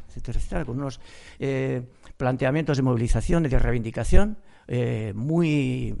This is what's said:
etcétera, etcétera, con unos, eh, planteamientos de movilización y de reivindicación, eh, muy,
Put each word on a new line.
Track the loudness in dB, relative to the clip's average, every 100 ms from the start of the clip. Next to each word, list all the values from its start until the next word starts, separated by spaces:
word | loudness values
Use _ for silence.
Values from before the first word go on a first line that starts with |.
| -14
etcétera, | -12 -4 -2
etcétera, | -2 -4 -6
con | -6
unos, | -8 -10 -18 -20 -20 -8
eh, | -4 -2 -2 -4 -8 -18 -20 -4
planteamientos | -2 0 0 0 0 0
de |
movilización | 2 0 2 2 2 0 2
y |
de | 2
reivindicación, | 2 0 -4 -4 6 8 8 0 -14 -20 -6
eh, | -4 -2 -2 -6 -6
muy, | -2 0 2 0 0 -4 -6 -6